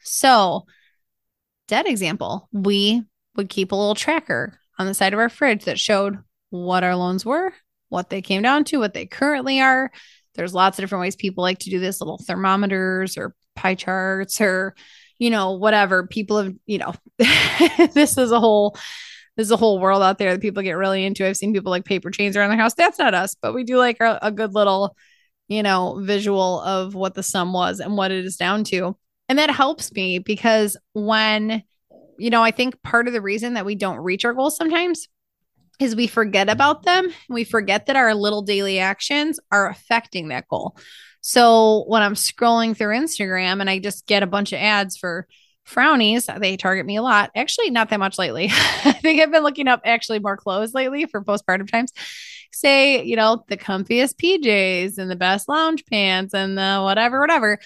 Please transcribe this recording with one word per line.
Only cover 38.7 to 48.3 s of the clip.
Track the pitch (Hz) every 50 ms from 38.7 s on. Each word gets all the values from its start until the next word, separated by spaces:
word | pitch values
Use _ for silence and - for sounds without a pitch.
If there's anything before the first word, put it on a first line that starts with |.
| 190 185
actions | 185 190 196 - - - 285 294 294 320 311 - - - 202
are | 202 196 175
affecting | 185 - _ - 226 202 - - - 185 165 156
that | 127 127 - -
goal. | - - - - - - - - - - - - _ _
So | - - - 247 240 233 226 226 220 220 214 214 -
when | - 220 226 208
I'm | 202 214
scrolling | - - - - - 247 233 233 233 226 226 220
through | - 220 208 214
Instagram | 247 302 320 - - 208 190 185 185 185 180 190 196
and | 196 190
I | 190 190
just | 185 202 196 - -
get | - 208 202 196
a | 180
bunch | 190 202 202 - 208
of | 143
ads | 196 214 214 202 196 190 -
for | - - 180 170 175 180 _ _ _ _ _ _ _ _ -
Frownies, | - - 262 302 311 254 220 208 220 240 - - - -
they | 208 185 190
target | 185 - 185 190 190 -
me | - 202
a | 214 233
lot. | 262 233 208 202 - -
Actually, | 214 269 - - - 466 370
not | 240 233 220 220
that | 220 202
much | 196 190 - -
lately. | 185 151